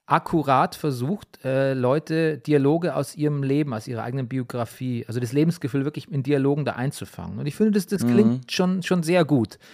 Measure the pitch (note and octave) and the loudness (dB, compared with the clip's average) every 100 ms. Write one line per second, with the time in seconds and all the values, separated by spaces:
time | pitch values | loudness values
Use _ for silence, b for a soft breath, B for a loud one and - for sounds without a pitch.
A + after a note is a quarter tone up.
0 | - D3+ - E3 C#3 C3+ F3 - D#3 B2 | 0 0 2 -2 2 2 2 -2 -4 -4
1 | B2+ G3+ - - C3 C3+ C3+ C3+ B2 C#3+ | -4 -6 -10 -10 -4 0 0 0 2 0
2 | D#3 D#3+ D#3+ D3 - D3 C#3 D#3+ E3+ C#3 | 0 -2 0 -2 2 4 4 2 0 -2
3 | C#3+ - D3 C#3+ C3+ C#3+ D3 A2 A2 A#2 | -4 -2 -2 0 0 0 0 -4 -6 -8
4 | A2+ C3+ B2 C3 B2 B2 A2+ - B2+ A#2 | -6 -6 -4 -6 -6 -6 -6 -6 -6 -6
5 | A2 A2+ A#2+ C3+ D#3+ E3+ C#3 C#3 C#3 - | -4 -4 -2 2 2 2 -2 -2 -4 -6
6 | - C#3+ B2+ C#3+ C3+ C#3+ C3 A2 C3 - | -8 -6 0 2 2 0 -2 -2 -4 -6
7 | G2 - F2 G2 C#3+ - G#3+ G#3 F3+ G3 | -12 -12 -12 -8 -6 0 2 2 0 -2
8 | A#2+ A#2+ - B2 B2+ - F3+ F#3 E3+ F3+ | 2 6 4 2 -4 0 0 0 0 0
9 | D#3+ F3+ D3+ C#3+ A2 - B | 2 2 4 2 2 -4 B